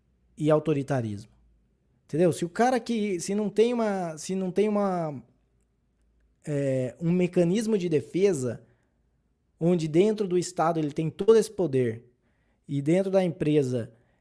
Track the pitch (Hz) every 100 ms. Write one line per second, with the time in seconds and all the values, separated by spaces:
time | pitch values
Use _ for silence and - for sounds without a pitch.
0 | _ _ _ - 151 151 160 143 131 135
1 | 113 101 - _ _ _ _ _ _ _
2 | - 151 175 - 170 - 247 247 240 226
3 | 208 170 196 202 208 208 233 240 214 190
4 | 170 156 - 190 185 185 214 208 196 180
5 | 156 131 - _ _ _ _ _ _ _
6 | _ _ _ _ 160 143 139 131 123 -
7 | 170 180 175 180 170 214 220 208 175 151
8 | - 170 202 147 123 - _ _ _ _
9 | _ _ _ _ _ - 165 175 156 165
10 | 214 214 190 180 170 - 165 160 151 160
11 | 160 - 196 226 214 - 165 131 120 113
12 | - _ _ _ _ _ - 143 143 180
13 | 196 190 180 - 151 147 127 123 110 _
14 | _ _